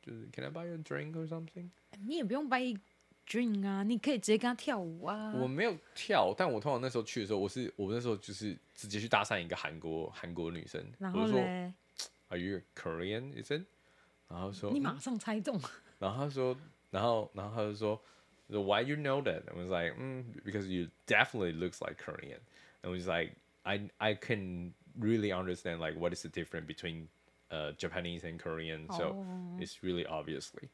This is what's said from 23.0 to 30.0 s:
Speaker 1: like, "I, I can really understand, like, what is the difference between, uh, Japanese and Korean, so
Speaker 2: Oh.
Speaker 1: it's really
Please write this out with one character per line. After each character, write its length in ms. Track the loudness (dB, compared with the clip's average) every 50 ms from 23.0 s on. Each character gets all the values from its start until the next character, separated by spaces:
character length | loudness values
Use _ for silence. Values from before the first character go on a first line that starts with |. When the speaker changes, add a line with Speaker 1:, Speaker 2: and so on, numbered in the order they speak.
| 0
Speaker 1:
like, 280 | 2 2 2 2 0 -4 -14 _ _ _ _ _
"I, 260 | -2 0 0 -2 -6 -4 _
I 160 | 2 2 2
can 580 | 2 0 -2 0 0 0 -4 -4 -4 -6 -6 -10 _ _ -14 -6 0
really 320 | 4 4 4 4 4 2
understand, 460 | 2 0 0 -2 -2 -2 -2 -4 -2 0
like, 180 | -2 -2 -2 0
what 160 | 0 0 0
is 80 | -2
the 80 | -8 -6
difference 360 | -4 -6 -6 -4 -6 -8 -8
between, 420 | -8 -10 -6 -6 -6 -6 -6 -10 -12 _ _ _ _ _ _ _ _
uh, 220 | -4 -4 -4 -4 -4
Japanese 480 | -4 -4 -2 -2 -2 -2 -2 -4 -4 -6
and 140 | -8 -8 -6
Korean, 480 | -6 -4 -4 -4 -4 -4 -6 -6 -6 -6
so 260 | -2 0 0 0 -2
Speaker 2:
Oh. 440 | -4 -6 -8 -8 -8 -8 -8 -6 -8
Speaker 1:
it's 240 | -8 -8 -8 -6
really 240 | -2 0 0 0